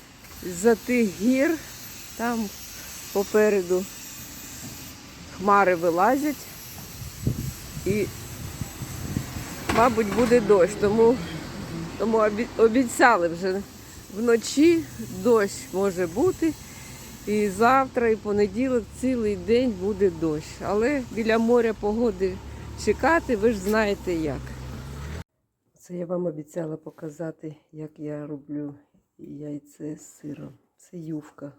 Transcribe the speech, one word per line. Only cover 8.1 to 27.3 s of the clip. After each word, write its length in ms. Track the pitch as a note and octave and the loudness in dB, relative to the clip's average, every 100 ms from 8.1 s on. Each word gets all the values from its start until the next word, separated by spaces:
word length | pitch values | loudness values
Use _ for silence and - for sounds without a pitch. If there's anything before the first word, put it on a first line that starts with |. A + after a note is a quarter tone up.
| - - - - - - - - - - - - - - - - A3 | -6 -14 -14 -12 -10 -12 -12 -12 -10 -6 -6 -6 -10 -10 -8 0 4
мабуть, 380 | B3 A3 G#3 | 6 4 2
буде 260 | G3 A#3+ A#3+ | 2 6 6
дощ, 320 | G3+ G3+ F#3 - | 8 6 6 4
тому, 360 | G3+ A3 A3+ B3+ - - - - - E3 E3 - | 2 6 6 4 -2 -10 -10 -10 -10 -8 -8 -4
тому 200 | G#3+ A3 | 0 4
обі-, 280 | G#3+ G#3 A#3+ - | 4 2 -2 4
обіцяли 680 | A3+ A#3 A#3+ - C4 G#3+ E3+ | 4 6 2 6 6 6 2
вже 340 | E3+ F#3+ F#3+ - - - - - G3 | 0 -2 -2 -6 -14 -18 -18 -12 -2
вночі, 680 | A#3+ A#3 - - E4 E4 C#4+ - A3+ F#3 | 2 2 2 4 6 6 0 -8 -10 -2
дощ 300 | A#3+ A3+ G3+ - - | 4 4 4 -2 -6
може 340 | F3+ G3 F3 F3 | -2 0 0 -2
бути. 480 | F3+ F4+ - E4 - - - - - - - - | 2 0 2 0 -2 -10 -18 -16 -16 -16 -10 -2
І 220 | G#3+ G#3 | 0 0
завтра, 600 | F#3 A#3 C4+ C4 C4 A#3 | 2 4 4 2 2 2
і 80 | A3 | 2
понеділок, 680 | G#3+ G3+ G#3 G3+ C4 B3 G3 - | 0 2 2 2 0 0 -2 -4
цілий 360 | B3+ B3 G#3+ G3 | -2 0 0 -2
день 340 | F3 A#3 B3+ | 2 2 2
буде 400 | F#3+ F#3+ F#3+ G3 | 0 -2 2 2
дощ. 360 | E3 D#3+ D3+ - - | 2 -2 -2 -6 -8
Але 400 | - G#3 A#3+ D4 A#3 | -2 0 2 0 -4
біля 280 | G3+ A3 A3+ | -2 2 2
моря 360 | A3+ A#3+ A3+ G#3+ | 4 4 4 0
погоди 560 | G#3 A3 A#3+ F#3 F#3 F#3+ - - - - | -2 0 0 0 -2 -4 -10 -14 -12 -4
чекати, 520 | - G3 C4 E4 - A3 | 0 2 4 4 2 2
ви 160 | A3+ | 2
ж 60 | G#3 | 2
знаєте 560 | F#3 A3 G#3 G3 - | 2 2 2 0 -2
як. 260 | E3+ D3+ C#3 C3 - - A#2+ C3+ C#2+ D2 D#2 - _ _ _ _ _ | -2 -2 -4 -8 -12 -12 -12 -12 -12 -10 -10 -12 _ _ _ _ _
Це 180 | - F3+ | -12 -8
я 100 | F3 | -4
вам 200 | F3+ F3 | -2 -2
обіцяла 500 | D3+ D3 F3+ D#3+ D#3 | -4 -8 -8 -6 -8
показати, 800 | D#3 - D#3+ D3 D#3+ | -12 -14 -12 -8 -8